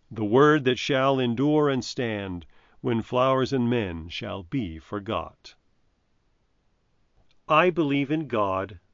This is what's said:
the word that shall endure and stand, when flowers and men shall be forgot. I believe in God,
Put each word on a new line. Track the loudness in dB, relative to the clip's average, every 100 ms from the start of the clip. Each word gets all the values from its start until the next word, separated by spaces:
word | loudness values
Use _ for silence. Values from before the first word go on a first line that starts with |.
| -14
the | -6 2
word | 6 6 6
that | 2 0
shall | 0 2 2 2
endure | 2 0 2 2 2
and | 0
stand, | -4 -6 -4 -4 -6 -8 -12 _ _ -10
when | -2 -2
flowers | 0 0 2 2 0
and | 0 0
men | 0 -2 -6 -10
shall | -10 -10 -10
be | -8 -6 -6 -10
forgot. | -10 -10 -6 -6 -6 _ -20 -20 _ _ _ _ _ _ _ _ _ _ _ _ _ _ _ _ _ _ 0
I | 2 4
believe | 2 0 0 -2
in | -4 -2
God, | -2 0 -2 -4 -10 _